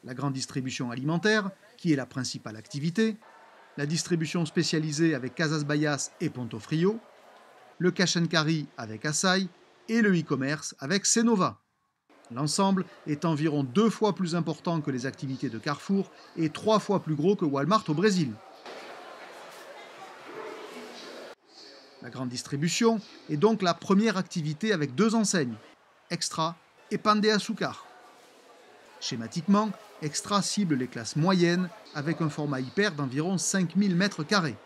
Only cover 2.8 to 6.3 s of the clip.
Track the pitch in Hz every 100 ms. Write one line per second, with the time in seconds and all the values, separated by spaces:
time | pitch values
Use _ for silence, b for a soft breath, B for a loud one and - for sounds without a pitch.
2.8 | 160 175 220 214 - - - - - -
3.8 | 147 160 - 170 160 180 160 - 151 160
4.8 | 156 147 165 143 123 - 160 156 147 147
5.8 | 151 139 - - 156